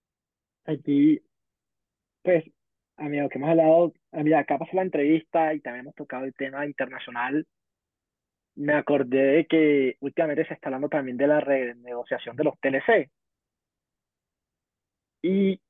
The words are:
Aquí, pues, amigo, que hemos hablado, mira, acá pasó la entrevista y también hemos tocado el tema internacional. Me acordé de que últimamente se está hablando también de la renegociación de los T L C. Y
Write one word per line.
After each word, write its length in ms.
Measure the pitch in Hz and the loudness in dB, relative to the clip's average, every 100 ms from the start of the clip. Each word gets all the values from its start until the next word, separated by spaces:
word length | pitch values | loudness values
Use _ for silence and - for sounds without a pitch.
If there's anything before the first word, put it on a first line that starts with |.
| _ _ _ _ _ _ - | _ _ _ _ _ _ -8
Aquí, 540 | 143 - 143 151 151 - _ _ _ _ _ _ _ _ _ | -6 -2 4 4 2 -4 _ _ _ _ _ _ _ _ _
pues, 220 | - 170 156 _ _ _ _ - | 0 0 0 _ _ _ _ -12
amigo, 300 | 147 143 139 | -6 -4 -4
que 120 | 131 | -4
hemos 100 | 147 | 2
hablado, 440 | 165 156 165 170 - _ | 4 6 6 4 -2 _
mira, 280 | 160 151 156 | -4 2 2
acá 200 | 143 143 | 2 -4
pasó 160 | 165 185 | -2 -4
la 80 | |
entrevista 680 | 185 147 143 160 - 170 156 156 | -2 0 2 2 0 -2 0 -2
y 60 | |
también 240 | 131 123 135 | -8 -12 -16
hemos 100 | - | -18
tocado 300 | 143 127 135 | -12 -10 -10
el 80 | - | -8
tema 300 | 135 135 147 | -10 -8 -10
internacional. 800 | 139 127 127 - 120 127 147 160 _ _ _ _ _ _ _ _ _ _ - | -8 -8 -8 -12 -8 -4 -4 -6 _ _ _ _ _ _ _ _ _ _ -8
Me 180 | 147 | -2
acordé 440 | 147 - 143 123 135 | -2 0 -2 0 2
de 300 | 135 151 - | 4 2 2
que 500 | 160 151 143 131 - | 2 4 4 0 -2
últimamente 440 | 139 - 160 147 160 | -8 -4 -2 -2 -4
se 80 | |
está 140 | 165 139 | -8 -8
hablando 220 | 131 143 | -6 -4
también 280 | 151 131 123 | -4 -4 0
de 100 | 143 | 2
la 120 | 151 | 2
renegociación 960 | 139 135 123 120 120 120 - 123 120 120 | 2 0 -2 -8 -12 -10 -8 -8 -8 -4
de 80 | |
los 160 | 143 - | -4 -2
T 80 | 135 | -2
L 160 | 135 - | 0 2
C. 260 | 214 135 _ _ _ _ _ _ _ _ _ _ _ _ _ _ _ _ _ _ _ _ _ | 2 2 _ _ _ _ _ _ _ _ _ _ _ _ _ _ _ _ _ _ _ _ _
Y 400 | 175 196 190 185 | -2 2 0 -2